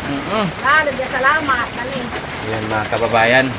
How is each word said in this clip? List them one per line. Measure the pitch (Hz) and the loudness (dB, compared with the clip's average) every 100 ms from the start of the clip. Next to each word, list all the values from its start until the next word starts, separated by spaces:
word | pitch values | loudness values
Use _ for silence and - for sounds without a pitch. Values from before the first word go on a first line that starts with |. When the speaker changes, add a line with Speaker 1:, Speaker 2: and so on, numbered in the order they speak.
Speaker 1:
Mm-mm. | - 139 139 208 196 - | -4 -6 -2 0 -2 0
Speaker 2:
Lalo, | 269 302 294 247 254 | 2 4 2 -2 -4
salamat. | 269 262 311 294 254 220 | 0 2 2 2 0 -2
Dali. | 269 254 269 240 208 - - | -6 -6 -6 -6 -6 -8 -8
Speaker 1:
Ayan, | 110 110 107 | -4 -4 -2
mga | 107 107 | -2 -2
kababayan. | 113 113 113 113 127 131 | 0 2 4 6 6 4